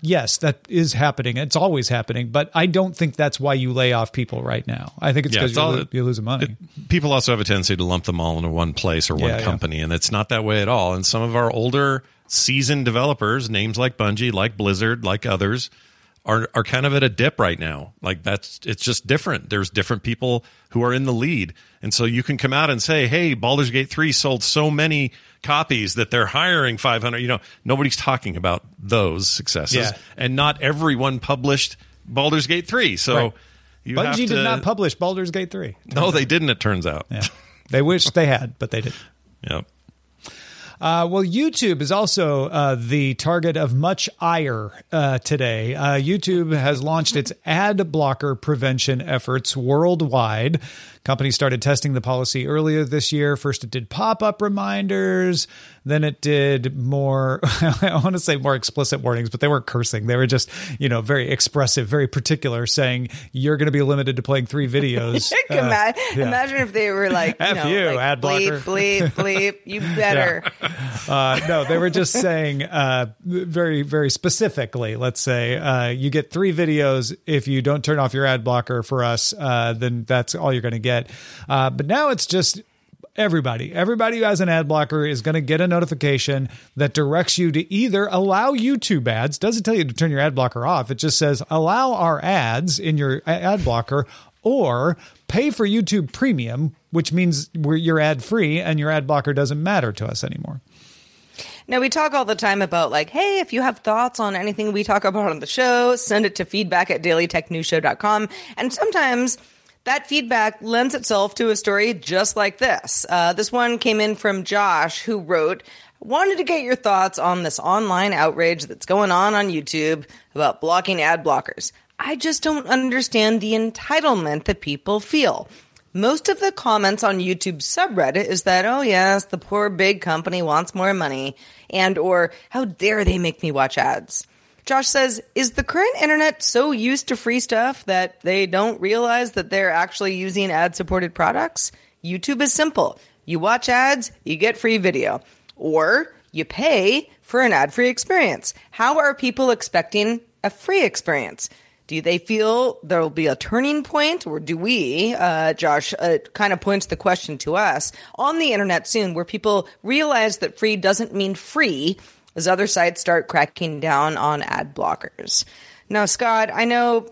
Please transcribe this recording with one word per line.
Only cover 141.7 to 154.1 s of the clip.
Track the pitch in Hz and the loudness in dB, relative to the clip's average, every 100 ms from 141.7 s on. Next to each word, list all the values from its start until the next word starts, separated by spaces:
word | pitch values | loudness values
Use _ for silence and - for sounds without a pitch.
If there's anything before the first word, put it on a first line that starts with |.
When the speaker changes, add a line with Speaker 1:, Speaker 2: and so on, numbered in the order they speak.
| - _ _ | -8 _ _
Speaker 3:
YouTube | 170 180 220 262 | -8 -6 -4 0
is | 277 | 2
simple. | - 311 254 147 - - _ - | 2 2 2 0 -2 -18 _ -6
You | 165 | -2
watch | 190 240 240 | 2 0 2
ads, | 247 262 277 226 - | 2 4 2 -4 -10
you | - 156 | -8 0
get | 214 233 | 0 2
free | 226 220 | 0 2
video. | 185 139 104 113 - _ - | 2 2 0 -2 -8 _ -20
Or | - 156 156 160 247 320 - _ | -8 0 2 4 2 0 -10 _
you | 156 | -8
pay | 156 - 294 254 190 277 - _ | -6 -2 2 4 4 2 -2 _
for | - 240 | -4 2
an | 254 | 4
ad-free | 160 147 - 247 | 4 2 2 2
experience. | 247 - 381 233 139 - - - | 0 0 2 2 0 -6 -10 -14
How | - 240 302 | -2 2 4
are | 294 | 2
people | 277 254 247 262 | 0 -2 2 2
expecting | 233 - 175 165 208 214 233 - _ | 0 0 -2 0 0 0 -2 -8 _
a | 202 | -6
free | - - 381 | -6 0 2
experience? | 262 - - 143 98 - - - _ _ - | 2 0 -2 -2 -4 -8 -12 -12 _ _ -10
Do | 156 | -4
they | 160 170 | 0 -2
feel | - 220 214 233 254 - | 0 0 2 2 0 -2
there | 156 175 | -2 0
will | 160 | 0
be | 156 156 | 0 0
a | 247 | 0
turning | - 226 277 302 | -2 0 0 -2
point, | 269 302 302 | -2 0 0